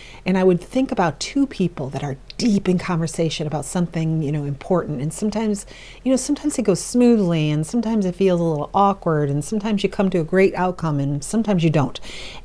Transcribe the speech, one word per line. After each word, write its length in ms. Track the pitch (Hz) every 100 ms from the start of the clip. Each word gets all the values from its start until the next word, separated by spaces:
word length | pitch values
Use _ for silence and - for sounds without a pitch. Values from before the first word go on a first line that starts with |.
| - - -
and 120 | 185
I 80 | 185
would 160 | 175
think 280 | - 262 262
about 300 | 233 175 -
two 260 | - 277 269
people 440 | - 180 - 135
that 120 | 139
are 140 | 143 135 - -
deep 320 | 247 202 190
in 80 | 180
conversation 680 | - 170 165 - 165 - 151
about 200 | 151 -
something, 560 | 180 170 170 160 160
you 100 | 143
know, 140 | 151 143
important. 560 | 143 - 180 - 147
And 100 | 151
sometimes, 540 | - 214 208 220 202 - - - -
you 100 | 254
know, 40 | 254
sometimes 420 | 254 294 294 -
it 40 |
goes 200 | 208 180
smoothly, 680 | - 247 247 233 180 165 151
and 160 | 151 160
sometimes 380 | 240 220 226 185
it 100 | 175
feels 240 | 196 175
a 40 | 170
little 240 | 151 139
awkward, 560 | 196 196 202 - 156 147
and 140 | 143
sometimes 400 | 147 214 214 202
you 60 | 196
come 200 | - 190
to 100 | 180
a 20 |
great 320 | 156 185 190 -
outcome, 460 | 180 180 165 147
and 200 | 139 143
sometimes 400 | - 220 214 185
you 80 | 160
don't. 300 | 156 135 - - - - -